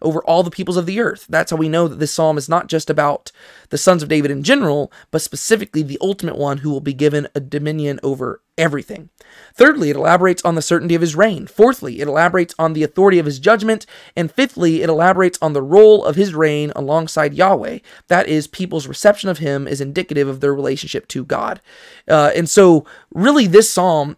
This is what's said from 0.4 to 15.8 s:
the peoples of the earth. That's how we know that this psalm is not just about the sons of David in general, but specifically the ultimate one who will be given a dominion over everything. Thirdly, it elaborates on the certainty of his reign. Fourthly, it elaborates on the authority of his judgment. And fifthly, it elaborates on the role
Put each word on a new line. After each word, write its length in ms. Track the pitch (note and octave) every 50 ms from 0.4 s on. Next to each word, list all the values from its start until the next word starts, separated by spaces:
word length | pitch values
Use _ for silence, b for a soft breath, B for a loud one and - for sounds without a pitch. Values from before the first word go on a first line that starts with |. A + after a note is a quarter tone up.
| F#3
the 60 | F3
peoples 260 | - - F#3 F3+ F3+
of 100 | F3+ F3
the 140 | E3 F#3+ G#3+
earth. 260 | A#3+ - - - - -
That's 220 | D3+ D#3 D#3+ -
how 60 | E3+
we 120 | D#3+ D#3+ D#3
know 200 | D#3 E3 E3+ D#3+
that 100 | C3+ -
this 160 | D3+ D3 -
psalm 240 | - D#3+ D#3 D#3 D3
is 100 | C3+ D3
not 200 | E3 F3 - -
just 200 | D#3+ D#3+ D3+ -
about 440 | D3+ D3+ D3 C#3+ C#3+ - _ - b b b b b b b b
the 80 | - C#3+
sons 240 | - F#3 F#3 E3+ D3+
of 60 | C#3+
David 220 | D#3+ D3+ C#3+ C#3
in 140 | C#3+ C#3 C#3+
general, 480 | - C4+ C#4+ A#3+ D#3+ C#3+ D3 C#3 b b b b b
but 120 | - D#3+ -
specifically 600 | - - C#3+ - - A3 G#3+ G#3 - - D#3 D#3
the 160 | C3+ C#3+ -
ultimate 380 | - F#3+ G3+ G3 - E3 - -
one 200 | C#3+ C#3 C#3 C#3
who 120 | C3+ D3+
will 100 | C#3+ C3+
be 140 | D3 C#3+ C#3
given 320 | C3 D3 D3+ C#3+ D3 D3 - -
a 60 | D3
dominion 600 | C#3 C3 C#3+ D3 D3 D3+ D#3 D#3 D3 C#3+ C#3 - -
over 380 | C3+ C#3 C3 B2+ A#2+ - - _ _ _
everything. 540 | - E3 E3 C#3+ C#3+ - - G#3+ F3+ D#3 - b b b b b b b b _
Thirdly, 360 | - A#3+ D4 D4+ D4 F3+ C#3+
it 60 | C#3+
elaborates 460 | C#3 D3 D#3+ E3+ F3+ F3+ F#3 F3+ F3+ -
on 120 | F3 E3
the 80 | E3 D3
certainty 320 | - E3+ E3+ - E3+ E3+
of 80 | E3+ E3
his 120 | E3 D3
reign. 320 | D#3 G3+ A3 G3 D3 A2
Fourthly, 540 | - - - G#3 B3 C4 - - C#3 A#2 -
it 80 | C#3+ D3
elaborates 460 | C#3 D3+ E3+ F3 E3+ F#3 F3 E3+ - -
on 140 | D#3+ E3 D#3+
the 100 | D#3 D#3
authority 360 | D3 - - F#3+ G3+ F#3 F3
of 80 | D#3+
his 120 | D3 C#3+ C3
judgment. 460 | C#3 G3 A3+ A3 G3+ A3 A3 G#3+ B B B B B B B
And 160 | - E3+ D#3+ -
fifthly, 500 | - C4+ B3+ - - F3 E3+ D#3+ D#3+ -
it 60 | D#3+
elaborates 500 | D#3+ D3+ E3 F3+ F#3+ F#3 F#3+ F3+ F3+ - -
on 100 | D#3 D3
the 100 | C#3+ C3+
role 400 | C#3 E3 G3+